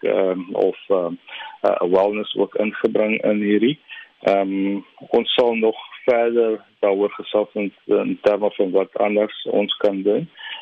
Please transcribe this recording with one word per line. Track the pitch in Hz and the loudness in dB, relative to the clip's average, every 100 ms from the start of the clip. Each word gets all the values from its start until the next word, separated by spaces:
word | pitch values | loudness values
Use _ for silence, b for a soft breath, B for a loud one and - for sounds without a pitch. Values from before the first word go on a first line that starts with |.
ehm, | - 101 95 90 92 | -2 0 0 -2 -4
of, | 101 98 - - | 0 0 0 -2
ehm, | 98 85 87 - B B B | 0 -2 -6 -14 B B B
eh, | 101 98 | -2 0
'n | 87 | 2
wellness | 92 101 104 104 - | 2 2 0 -4 -4
ook | 98 | -2
ingebring | - 107 - 113 107 107 110 | -2 -4 -2 -2 0 0 0
in | - 104 | 0 0
hierdie. | 104 104 117 156 B B B B | 2 2 2 -2 B B B B
Ehm, | - 98 98 98 98 101 - _ - | 0 2 0 -2 -2 -4 -8 _ -2
ons | 120 113 | 0 2
sal | - 120 | 2 2
nog | 113 110 - - - | 2 0 0 -8 -6
verder | - 120 117 117 113 107 - _ | 0 2 2 2 2 0 -8 _
daaroor | 104 98 101 | 0 2 0
gesels | - 101 107 107 | -4 -4 -2 -2
in, | 107 101 - | -4 -6 -6
in | - 101 101 92 | 0 0 0 0
terme | - 101 101 | 0 2 0
van | - 98 | 0 0
wat | 95 92 - | 0 0 -2
anders | 104 104 104 - - | 0 0 0 -4 -4
ons | 101 101 - | -2 0 0
kan | 104 98 | 0 0
doen. | 98 113 165 B B B | 0 0 -2 B B B